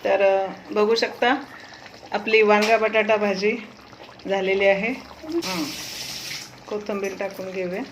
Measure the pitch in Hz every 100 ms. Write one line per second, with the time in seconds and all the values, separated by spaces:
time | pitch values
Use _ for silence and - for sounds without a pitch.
0 | 180 196 196 190 190 - - 208 214 226
1 | 233 - 247 294 - - - - - -
2 | - 208 220 220 208 208 214 220 214 220
3 | 214 214 208 185 208 240 - - - -
4 | - - 185 196 190 196 196 185 220 262
5 | - - 311 339 285 320 285 - - -
6 | - - - - - - - 214 208 202
7 | 196 190 196 190 185 185 180 190 269